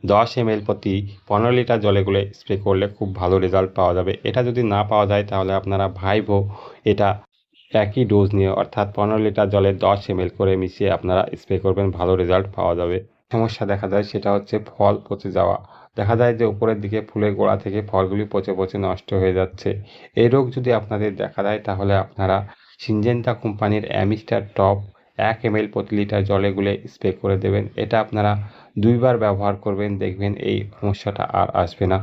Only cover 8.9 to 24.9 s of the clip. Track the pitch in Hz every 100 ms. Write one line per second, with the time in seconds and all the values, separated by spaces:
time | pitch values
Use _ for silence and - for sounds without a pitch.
8.9 | 104 104 110 107 104 104 101 98 98 90
9.9 | 101 - 95 90 - 98 95 92 - 98
10.9 | 92 90 90 - - - 95 95 95 98
11.9 | 90 90 92 87 92 98 - 92 87 87
12.9 | 92 - _ _ 113 113 110 104 101 101
13.9 | 101 104 104 - 101 101 107 107 - 101
14.9 | 104 - 101 101 92 92 98 101 - -
15.9 | - 104 113 120 113 113 104 113 107 101
16.9 | 107 104 107 104 98 101 101 101 101 104
17.9 | 95 95 101 104 104 95 113 95 101 98
18.9 | 92 - 98 95 92 92 - 98 101 104
19.9 | - - - 117 135 127 131 127 113 104
20.9 | 107 104 101 104 - 101 107 104 95 98
21.9 | 98 - - 95 95 101 - _ _ -
22.9 | 107 107 120 117 113 117 104 104 107 104
23.9 | 104 104 107 - 110 104 - 98 101 101